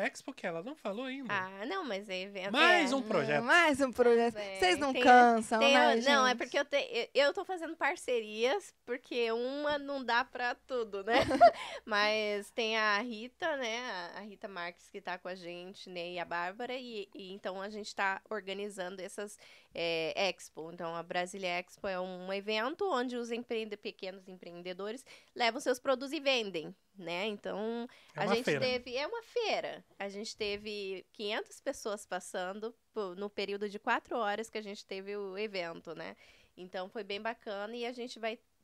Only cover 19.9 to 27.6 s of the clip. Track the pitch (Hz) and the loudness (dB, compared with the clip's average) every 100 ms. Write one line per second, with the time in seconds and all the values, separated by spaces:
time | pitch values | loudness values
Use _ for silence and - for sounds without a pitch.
19.9 | 165 160 - 190 - - - 160 175 170 | 0 0 0 0 -2 -10 -12 -12 -8 -6
20.9 | 170 170 180 180 196 185 175 185 - 202 | -6 -4 -2 -2 -4 -4 -4 -6 -8 -4
21.9 | 185 185 180 185 196 202 220 240 339 392 | -4 -4 -6 -6 -4 -2 -2 -2 -2 0
22.9 | 262 247 240 233 233 240 226 220 208 214 | 0 0 -4 -4 -6 -4 -6 -6 -8 -10
23.9 | - 190 196 190 185 175 175 175 180 202 | -10 -10 -12 -16 -18 -16 -12 -10 -8 -8
24.9 | 247 - - _ - 233 233 262 254 277 | -10 -14 -20 _ 0 2 2 0 0 2
25.9 | 262 277 311 277 254 208 175 160 190 _ | 0 0 -2 2 2 0 -4 -6 -10 _
26.9 | 196 165 175 214 208 185 185 | -12 -6 -4 -4 -4 -6 -4